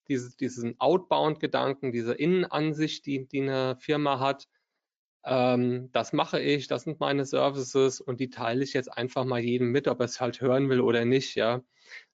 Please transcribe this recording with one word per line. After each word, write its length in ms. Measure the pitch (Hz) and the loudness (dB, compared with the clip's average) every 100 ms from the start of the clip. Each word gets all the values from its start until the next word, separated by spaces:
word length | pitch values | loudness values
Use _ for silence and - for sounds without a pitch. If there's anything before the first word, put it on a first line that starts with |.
| - | -4
diese, 280 | 127 123 - | -4 -4 -6
diesen 420 | 127 123 117 - | -6 -4 -6 0
Outbound-Gedanken, 1120 | 131 185 - 147 151 151 151 127 131 139 131 | 2 2 2 0 0 0 -2 0 0 -2 -4
diese 220 | 117 113 | -2 -2
Innenansicht, 920 | - 160 185 - 147 156 151 156 - 147 | 0 2 2 0 -2 -2 -2 -4 -4 -6
die, 200 | 135 131 | -6 -4
die 160 | 139 | -4
eine 360 | 135 131 131 127 | 0 0 -2 -4
Firma 400 | - 147 143 131 | -2 0 0 0
hat. 280 | 135 139 - _ _ _ _ _ _ _ - | 0 -2 -10 _ _ _ _ _ _ _ -2
Ähm, 640 | 127 127 123 123 123 127 | 2 4 4 2 -2 -2
das 220 | 117 110 | -2 0
mache 260 | 151 165 151 | 0 0 0
ich, 280 | 135 143 127 | 0 0 0
das 160 | 131 | -4
sind 160 | 160 151 | -4 -4
meine 260 | 143 139 135 | 0 0 0
Services 760 | 135 135 139 131 135 135 - | 0 2 0 0 2 2 2
und 200 | - 120 | -6 -6
die 100 | 127 | -6
teile 340 | 123 117 127 | -4 -2 -2
ich 100 | 135 | -2
jetzt 180 | 135 123 | -2 -4
einfach 340 | 120 127 135 127 | -6 -4 -2 -2
mal 140 | 120 | 0
jedem 320 | 120 123 120 | 0 2 2
mit, 160 | 143 147 | 2 0
ob 140 | 123 | 0
er 40 | 120 | -2
es 160 | - | -2
halt 180 | 123 - | -4 0
hören 300 | 127 131 135 | 2 2 4
will 120 | 127 | 4
oder 220 | 117 117 | 4 4
nicht, 320 | 120 135 131 - | 4 2 0 0
ja. 280 | 110 123 - _ - - - | 0 0 -6 _ -20 -20 -18